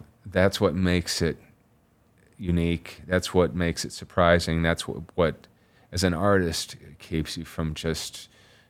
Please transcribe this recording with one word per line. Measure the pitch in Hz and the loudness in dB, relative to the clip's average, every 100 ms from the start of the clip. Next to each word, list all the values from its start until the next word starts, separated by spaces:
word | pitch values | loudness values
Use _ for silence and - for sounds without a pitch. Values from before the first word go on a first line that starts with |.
| - _ | -8 _
that's | 104 92 98 - | -4 2 2 4
what | 98 | 0
makes | 82 92 90 87 - | 2 2 2 0 -2
it | 82 71 - _ _ _ _ _ _ _ _ _ | -2 -2 -12 _ _ _ _ _ _ _ _ _
unique. | 92 85 85 85 - - 80 | -2 2 2 0 -6 -18 -2
That's | 90 - | -2 2
what | 92 85 | 2 2
makes | 87 85 82 | 2 -2 -2
it | - | -8
surprising. | - - - 85 87 85 82 | -10 -6 2 6 6 4 0
That's | 82 82 - | 0 0 -4
what, | - 82 | -10 -8
what, | - 82 - - _ _ _ _ | 0 0 0 -14 _ _ _ _
as | 90 | 0
an | 92 | 0
artist, | 82 101 101 87 78 - - - 76 | 2 4 4 2 -2 -8 -14 -20 -20
keeps | - 80 78 - | -6 -4 -4 -6
you | |
from | 80 - 80 | -10 -6 -6
just | 76 85 80 - - - _ _ _ _ | -4 -4 -4 -6 -12 -20 _ _ _ _